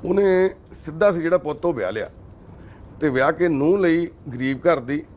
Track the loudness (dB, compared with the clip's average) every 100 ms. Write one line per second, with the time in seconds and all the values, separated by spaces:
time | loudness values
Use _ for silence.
0 | -2 0 2 2 2 -2 -20 -16 -14 0
1 | 0 2 0 0 0 -4 -2 -2 -4 -4
2 | -8 -12 -20 -20 -20 -20 -20 -20 -20 -4
3 | 0 2 2 2 0 2 2 4 4 2
4 | 0 -8 -14 -4 -4 0 2 0 -2 -6
5 | -6